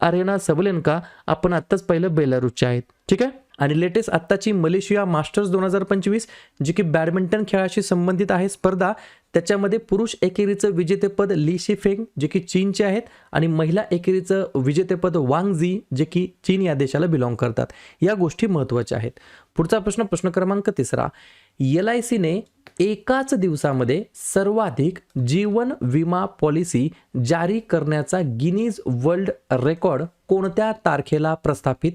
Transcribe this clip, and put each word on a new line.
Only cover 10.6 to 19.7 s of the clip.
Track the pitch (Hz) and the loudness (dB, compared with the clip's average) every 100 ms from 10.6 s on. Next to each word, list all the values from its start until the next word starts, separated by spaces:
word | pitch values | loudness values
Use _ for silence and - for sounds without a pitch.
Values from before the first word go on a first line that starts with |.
| 208 | 0
विजेतेपद | 175 170 196 202 202 196 | 2 0 0 0 0 0
ली | 175 151 175 | 2 0 0
शिफेंग | - 202 202 202 226 - | -2 0 0 -2 -6 -4
जे | 151 | -2
की | 190 | -2
चीनचे | 175 185 196 196 | 0 0 2 2
आहेत | 202 202 - - _ | 0 0 -4 -14 _
आणि | - 165 | 0 2
महिला | 160 160 190 214 | 2 2 0 0
एकेरीचं | 175 175 185 180 190 185 139 | 0 2 0 2 0 0 -2
विजेतेपद | 127 151 180 175 180 165 | 0 2 0 0 0 0
वांग | 127 151 196 | 2 0 0
झी | 170 180 190 - 131 | 0 0 -2 -2 -2
जे | 156 | 0
की | 175 180 - | 0 -2 -2
चीन | - 190 | 0 2
या | 185 | 2
देशाला | 139 139 - 175 | 0 0 0 2
बिलॉंग | 151 123 113 | 2 0 0
करतात. | 123 113 120 - - - | -2 -2 -4 -8 -20 -2
या | 175 | 0
गोष्टी | 214 165 - 220 | 2 -2 0 0
महत्त्वाच्या | 170 120 120 113 - | 0 0 -2 -2 -4
आहेत. | 113 - - - _ - | -6 -10 -20 -20 _ -2
पुढचा | 165 | 0